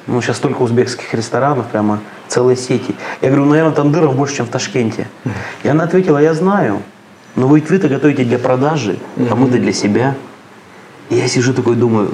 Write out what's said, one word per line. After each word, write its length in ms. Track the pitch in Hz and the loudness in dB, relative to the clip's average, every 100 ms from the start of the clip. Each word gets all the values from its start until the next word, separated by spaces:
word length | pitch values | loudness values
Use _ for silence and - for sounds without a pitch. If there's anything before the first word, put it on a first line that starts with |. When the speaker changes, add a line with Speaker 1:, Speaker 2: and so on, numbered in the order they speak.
| - | -4
Speaker 1:
ну, 160 | 123 | -4
щас 160 | 113 120 | -2 -2
столько 240 | 147 101 | -2 0
узбекских 500 | 120 120 113 - - 117 | 0 2 0 -2 -6 -6
ресторанов, 500 | 113 117 135 139 113 | -4 -2 0 -2 -2
прямо 340 | 110 104 104 - - - | -2 -2 -2 -8 -18 -4
целые 300 | - 127 127 | 0 2 2
сети». 380 | - 123 98 - - - | 0 -4 -4 -10 -10 -4
Я 80 | 143 | 0
говорю: 160 | 143 139 | 2 4
«Наверное, 280 | 151 160 | 4 2
тандыров 420 | 151 143 139 156 131 | 2 2 2 2 2
больше, 200 | 143 - | -2 -4
чем 100 | 117 | -4
в 40 | |
Ташкенте». 580 | 131 - - 113 110 - - | -4 -4 -2 -2 -4 -10 -8
Speaker 2:
Мгм. 100 | 127 95 - - | -8 -8 -10 -6
Speaker 1:
И 40 | 107 | -2
она 160 | 151 165 | 0 2
ответила: 340 | 185 185 143 | 2 4 4
«Я 160 | 151 160 | 4 2
знаю, 480 | 185 202 143 101 101 - - - - - | 2 2 0 -2 -8 -18 -20 -20 -10 -2
но 120 | 127 | 2
вы, 160 | 151 151 | 2 2
вы-то 220 | 185 156 | 0 2
готовите 340 | 135 151 135 | 2 2 2
для 140 | 120 123 | 0 0
продажи, 600 | 117 127 143 156 110 87 - - | 0 0 0 0 -2 -4 -8 -4
а 40 | |
Speaker 2:
Мгм. 180 | 123 110 | -2 2
Speaker 1:
мы-то 180 | 131 123 | 2 2
для 160 | 104 | 0
себя». 400 | 98 104 104 131 135 - - - - - - - - - | 0 0 2 0 -2 -10 -20 -20 -20 -20 -20 -20 -20 -4
И 60 | 117 | -2
я 120 | 180 | 0
сижу 280 | 135 123 127 | 0 0 0
такой, 200 | 120 120 | 0 2
думаю: 360 | 120 110 98 | 2 2 0